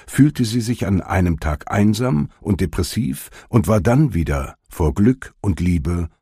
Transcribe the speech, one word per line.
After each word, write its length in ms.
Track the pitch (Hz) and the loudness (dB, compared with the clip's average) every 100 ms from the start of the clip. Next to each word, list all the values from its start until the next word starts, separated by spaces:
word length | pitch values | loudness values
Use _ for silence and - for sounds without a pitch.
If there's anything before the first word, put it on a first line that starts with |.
| - | -4
fühlte 380 | - 147 147 | 2 2 2
sie 180 | 117 120 | -2 -2
sich 240 | 113 120 95 | -2 -2 0
an 160 | 95 | -2
einem 380 | - 92 90 80 | 0 0 2 0
Tag 300 | 80 73 - | -2 -4 -2
einsam 600 | 104 104 107 127 76 71 _ | 2 2 2 0 0 -2 _
und 200 | - 87 | -2 0
depressiv 680 | 90 - 85 107 85 - - - - | 0 -2 -4 -2 -4 -6 -12 -20 -2
und 200 | 120 - | 0 2
war 120 | 107 | 2
dann 340 | 87 127 151 | 2 2 2
wieder 420 | 87 76 71 67 - - | 0 -2 -4 -6 -12 -12
vor 260 | - 78 | -2 0
Glück 400 | 73 107 127 - _ | 2 2 2 -4 _
und 180 | 101 80 | -4 -2
Liebe 480 | 90 85 76 87 82 _ | 0 0 -2 -4 -6 _